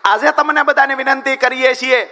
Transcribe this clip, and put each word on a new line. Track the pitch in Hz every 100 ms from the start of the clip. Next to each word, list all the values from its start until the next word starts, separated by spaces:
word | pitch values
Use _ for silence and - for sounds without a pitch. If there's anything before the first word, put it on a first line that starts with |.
આજે | 196 214 294
તમને | 302 294 302
બધાને | 294 285 277 269
વિનંતી | 262 269 269 262
કરીએ | 254 262 262
છીએ | 254 262 247 180